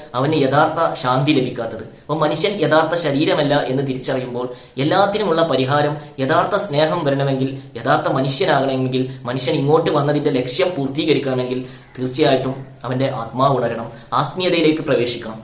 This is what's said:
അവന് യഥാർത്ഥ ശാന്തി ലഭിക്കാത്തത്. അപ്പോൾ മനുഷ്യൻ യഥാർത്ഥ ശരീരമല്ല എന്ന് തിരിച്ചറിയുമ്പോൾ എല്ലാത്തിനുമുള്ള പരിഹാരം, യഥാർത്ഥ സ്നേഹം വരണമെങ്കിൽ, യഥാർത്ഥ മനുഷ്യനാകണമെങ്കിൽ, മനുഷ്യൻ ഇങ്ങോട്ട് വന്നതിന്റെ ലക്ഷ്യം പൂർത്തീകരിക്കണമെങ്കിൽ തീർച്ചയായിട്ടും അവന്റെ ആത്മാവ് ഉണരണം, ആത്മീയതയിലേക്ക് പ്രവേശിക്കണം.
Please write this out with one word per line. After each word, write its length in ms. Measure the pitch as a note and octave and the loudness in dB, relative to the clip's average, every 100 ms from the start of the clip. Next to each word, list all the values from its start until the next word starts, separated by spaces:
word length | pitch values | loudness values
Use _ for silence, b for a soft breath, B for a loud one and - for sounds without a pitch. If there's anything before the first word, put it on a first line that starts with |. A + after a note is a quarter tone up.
| B | B
അവന് 200 | A#2+ C#3+ | -2 0
യഥാർത്ഥ 680 | D#3 C3+ C#3 D#3+ E3 D#3 - | 2 2 4 2 2 0 0
ശാന്തി 300 | B2+ B2+ D3 | 0 2 2
ലഭിക്കാത്തത്. 500 | C3+ B2 - A2+ A2+ | 2 0 -4 -6 -8
അപ്പോൾ 360 | A2+ - - D3+ | -12 -14 -8 -2
മനുഷ്യൻ 340 | D3+ D3+ G3+ G3+ | 0 0 -2 0
യഥാർത്ഥ 420 | D3 D#3 D#3 E3+ | 2 4 4 0
ശരീരമല്ല 580 | D3+ C#3 E3+ E3+ C#3+ C#3+ | 0 0 2 2 2 0
എന്ന് 220 | C3 C3 | 0 -2
തിരിച്ചറിയുമ്പോൾ 680 | C3+ B2+ - C3 B2 A#2+ B2 B B - | -2 -4 -4 -4 -4 -6 -8 B B -4
എല്ലാത്തിനുമുള്ള 640 | D3 F#3 G3 G#3 G3+ E3 | 0 4 4 2 0 2
പരിഹാരം, 540 | E3 C3 C3 D3 D3 D3 B - | 2 0 2 2 0 -2 B -4
യഥാർത്ഥ 380 | C3 E3 F#3 G3+ | 0 2 2 0
സ്നേഹം 480 | - C#3+ D#3 - | 0 2 2 2
വരണമെങ്കിൽ, 540 | C#3+ C#3 C#3 C3 C3+ - B A2+ | 0 0 0 0 -2 -4 B -6
യഥാർത്ഥ 320 | C3 D3+ - | 0 2 2
മനുഷ്യനാകണമെങ്കിൽ, 1000 | C3 C#3 - F3+ D3 C3+ C3 C3 C3 B2+ B | 0 0 0 2 2 2 0 0 -2 -2 B
മനുഷ്യൻ 320 | B2 C3 D3 | -8 -4 -2
ഇങ്ങോട്ട് 360 | D#3 C#3 D#3+ E3+ | 0 2 2 2
വന്നതിന്റെ 400 | D3 C#3+ D3 C#3+ | 0 2 0 0
ലക്ഷ്യം 420 | C3+ B2 - F3+ - | 0 0 0 0 0
പൂർത്തീകരിക്കണമെങ്കിൽ 880 | C3+ C3 E3 C#3+ C3 B2+ B2 B2+ B2+ B B - | -2 -2 0 0 0 -2 -2 -4 -8 B B -8
തീർച്ചയായിട്ടും 680 | B2+ B2+ C#3+ C3 B2+ B2+ - - | -6 0 2 2 0 -6 -10 -12
അവന്റെ 260 | A#2+ B2+ C3 | -6 -2 -2
ആത്മാവ് 480 | A2 A2+ A#2+ C#3 C3 | -4 -6 0 2 2
ഉണരണം, 320 | A#2 A2+ A#2 B B | 0 -4 -8 B B
ആത്മീയതയിലേക്ക് 680 | B2 - F#3 F#3 E3+ D#3 D#3 | -2 -2 -2 0 4 4 2
പ്രവേശിക്കണം. 580 | - B2 A#2+ - A2 A2+ | 0 0 0 -4 -8 -12